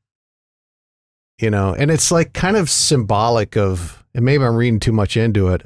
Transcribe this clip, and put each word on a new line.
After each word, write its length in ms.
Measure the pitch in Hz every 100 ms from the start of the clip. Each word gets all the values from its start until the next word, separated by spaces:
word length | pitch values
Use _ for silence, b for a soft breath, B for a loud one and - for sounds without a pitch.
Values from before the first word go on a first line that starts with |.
| _ _ _ _ _ _ _ _ _ _ _ _ _ -
you 120 | 113
know, 240 | 101 98
and 160 | - 147
it's, 200 | 160 -
like, 240 | 170 160
kind 200 | - 180
of 140 | 214 156
symbolic 880 | - - 139 101 104 117 117 101 110
of, 480 | 98 90 80 - _
and 100 | 120
maybe 200 | 123 143
I'm 120 | 127 117
reading 220 | 120 110
too 140 | -
much 240 | 110 98 117
into 320 | 113 104 92
it, 140 | 92